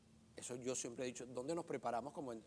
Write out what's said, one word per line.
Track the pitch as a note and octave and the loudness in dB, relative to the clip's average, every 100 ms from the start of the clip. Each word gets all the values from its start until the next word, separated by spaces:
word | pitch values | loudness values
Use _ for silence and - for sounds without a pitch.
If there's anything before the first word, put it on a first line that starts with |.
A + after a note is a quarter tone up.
| - - - - | -20 -20 -16 -8
Eso | - B2+ | -4 -2
yo | B2 | 2
siempre | B2+ C3+ A#2+ B2+ | 2 0 0 -2
he | |
dicho, | A#2+ B2 | -2 -4
¿dónde | B2+ C3+ | -2 2
nos | E3+ E3 | 0 2
preparamos | C#3 A#2+ A#2 B2 | 0 4 2 2
como | - C3+ | -2 -2
en-, | A#2 | -4